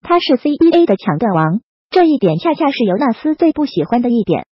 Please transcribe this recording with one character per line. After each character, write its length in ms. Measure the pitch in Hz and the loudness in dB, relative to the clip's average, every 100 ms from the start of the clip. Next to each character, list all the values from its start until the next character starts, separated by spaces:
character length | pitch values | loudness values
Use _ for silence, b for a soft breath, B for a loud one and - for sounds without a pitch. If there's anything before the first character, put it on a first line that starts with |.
他 160 | - 349 | 0 -2
是 160 | - 262 | 0 -2
C 200 | 302 294 | 0 2
B 120 | 330 | 2
A 140 | 339 | 4
的 120 | 339 196 | 2 0
抢 220 | - 156 | -2 -2
断 160 | 233 | -2
王， 260 | 175 156 190 _ _ _ | 0 0 -2 _ _ _
这 140 | 381 | 0
一 140 | 339 285 | 2 2
点 200 | 185 156 | 0 0
恰 160 | 339 | -2
恰 160 | 294 311 | -2 -2
是 140 | - | 0
尤 120 | 220 190 | -2 0
纳 160 | 277 | -2
斯 220 | 226 302 | -2 -4
最 180 | 302 330 | 0 0
不 140 | 302 294 | 0 -4
喜 180 | - | -4
欢 160 | 151 240 | -2 -2
的 100 | 240 | 0
一 120 | 233 | -2
点。 240 | 202 139 - | 0 -4 -4